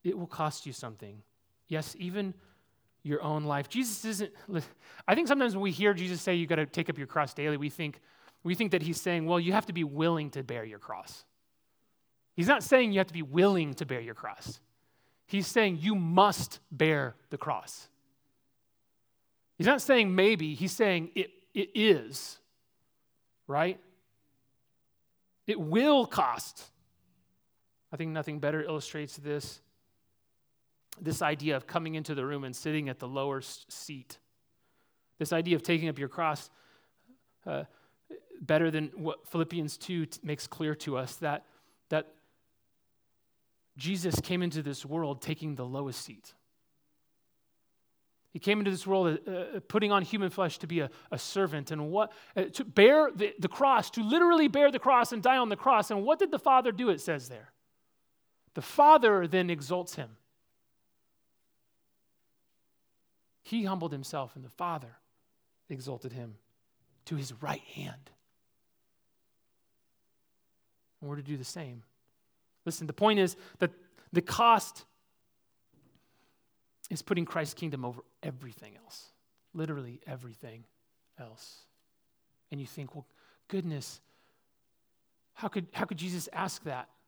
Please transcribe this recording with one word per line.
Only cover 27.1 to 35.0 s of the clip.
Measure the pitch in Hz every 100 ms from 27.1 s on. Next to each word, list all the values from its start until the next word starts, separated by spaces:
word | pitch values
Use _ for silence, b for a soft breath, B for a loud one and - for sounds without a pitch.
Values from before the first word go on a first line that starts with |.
| _ _ _ _ _ _ _ _
I | 147
think | 160
nothing | 156 151 151
better | 143 156
illustrates | 151 156 - 151 147 -
this, | 143 147 - - _ _ _ _ _ _ _ _ _ _ _ _ _ -
this | 160 143
idea | 156 151 151 139
of | -
coming | - 160
into | 160 151
the | 139
room | 135 143
and | 135
sitting | 123 160 151 139
at | 123
the | 123
lower | 139 139 135
s-, | 127 - -
seat. | - - 139 123 - _ _ _ _ _ _ _ _